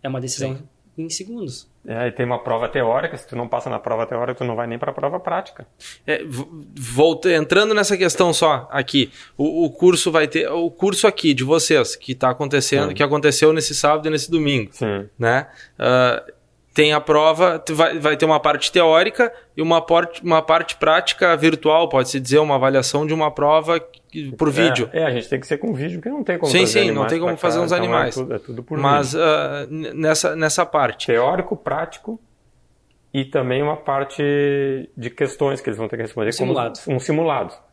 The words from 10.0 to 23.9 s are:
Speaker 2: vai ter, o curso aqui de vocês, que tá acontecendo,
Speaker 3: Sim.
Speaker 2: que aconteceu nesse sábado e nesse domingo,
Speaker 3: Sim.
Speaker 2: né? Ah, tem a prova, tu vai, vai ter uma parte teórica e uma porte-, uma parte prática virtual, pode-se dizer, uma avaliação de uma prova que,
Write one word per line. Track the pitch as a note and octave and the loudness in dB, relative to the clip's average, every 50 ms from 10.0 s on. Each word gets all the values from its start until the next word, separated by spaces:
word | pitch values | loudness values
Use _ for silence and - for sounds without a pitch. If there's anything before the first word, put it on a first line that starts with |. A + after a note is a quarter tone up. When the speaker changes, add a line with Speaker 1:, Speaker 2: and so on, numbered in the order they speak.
| - F3+ | 0 2
Speaker 2:
vai | D#3 D#3+ D3+ | 2 2 2
ter, | D3+ D#3 D#3+ D#3+ - | 2 0 -2 -2 -2
o | C#3+ E3+ E3+ E3+ E3+ | -2 -2 -4 -4 -4
curso | - - G3+ G3 - - | -2 -2 -2 0 2 2
aqui | G#3+ F#3+ - - D#3+ C#3+ | 2 0 2 2 2 2
de | B2 C3 | 2 2
vocês, | C3+ D#3 E3 D#3 - E3 C#3+ A#2+ - - | 2 2 2 4 4 2 2 2 0 -4
que | - - - B2+ | -12 -10 -10 -6
tá | B2+ - B2+ | -2 0 0
acontecendo, | B2 - D3+ C3+ C3+ C#3+ C3 - - C#3 C#3+ D3 | 0 -2 -4 0 0 0 0 2 0 0 0 -2
Speaker 3:
Sim. | C#3+ | -2
Speaker 2:
que | - D3 | -2 0
aconteceu | C#3 C#3+ D#3 C#3+ D3+ C3+ - - D#3 D#3+ | 0 0 2 2 2 2 6 4 4 4
nesse | D#3+ D3+ - D3 | 4 0 -4 -4
sábado | - - D3 D3+ D#3 D3+ D#3 | -2 2 2 2 2 0 -2
e | |
nesse | D#3 D3+ - - | -4 -4 -4 -2
domingo, | E3 E3 D3+ C#3+ C#3+ B2+ G#2+ G2 _ | -2 0 0 0 0 -2 -2 -4 _
Speaker 3:
Sim. | - B2 A2 G2+ G2 G2 G#2 _ | -6 -4 -4 -4 -6 -8 -12 _
Speaker 2:
né? | _ A#2+ A2+ A#2+ C3 C#3+ - - - - _ _ _ | _ 0 0 0 0 -2 -4 -18 -20 -20 _ _ _
Ah, | A#2+ A#2+ B2+ B2+ B2+ B2 A#2 A2+ - - - _ _ _ _ _ _ _ _ | 0 2 4 4 4 2 2 -2 -6 -12 -20 _ _ _ _ _ _ _ _
tem | - D3+ D3+ D3+ | 2 2 4 2
a | D3+ D3 | 0 0
prova, | - D3+ D3+ D3+ D#3+ D#3+ D#3 F3+ F3+ E3 D#3+ | 2 2 4 4 4 4 4 2 2 2 -2
tu | - - D#3+ | -6 -6 0
vai, | D3+ E3 D3+ B2+ E3 | 2 2 2 2 0
vai | C#3+ D3+ D3+ | 0 0 0
ter | C#3+ D#3+ | 2 2
uma | D#3 D#3 D3 | 2 2 2
parte | - D#3 D3 C#3 - - - | 2 2 0 0 -2 0 2
teórica | F3+ E3+ D#3+ D#3+ D#3+ F#3 G#3+ A3 - A#3+ A#3 A#3+ - _ _ _ | 4 4 6 6 4 4 2 2 0 0 0 0 -10 _ _ _
e | - | -4
uma | D#3 D#3+ E3 E3 E3 | 0 2 2 2 2
porte-, | - E3+ E3 E3+ E3 - - - | 4 2 2 2 0 -6 -10 -2
uma | F3 D#3+ D#3+ | 2 2 2
parte | D#3+ D#3+ D#3+ E3 D#3+ - - - | 4 4 2 2 2 -2 -4 0
prática | - D#3 - A3+ A3 - - - G3 F3 E3 | 2 4 4 4 2 -2 -2 2 2 2 2
virtual, | D3+ D3+ E3 D#3+ D3+ - D#3 D3+ D#3+ E3+ E3+ | 4 4 2 2 2 2 4 4 4 4 4
pode-se | - C3+ B2+ C3 - C#3 | 2 0 0 0 -2 -6
dizer, | C3 A#2+ C3 D3+ | -2 2 4 4
uma | D3+ D3+ C#3+ | 4 4 2
avaliação | C3+ B2+ C3+ C3+ C3+ B2+ - - C#3+ D3+ | 2 2 4 2 2 0 2 -2 -2 -2
de | D#3 D#3 | 0 0
uma | D#3+ D#3 D3+ | 0 0 -2
prova | D3 - D3 C#3+ D#3 D#3+ D#3 D#3+ E3+ E3 | 0 0 2 4 4 4 4 2 -2 -2
que, | - - | -2 -6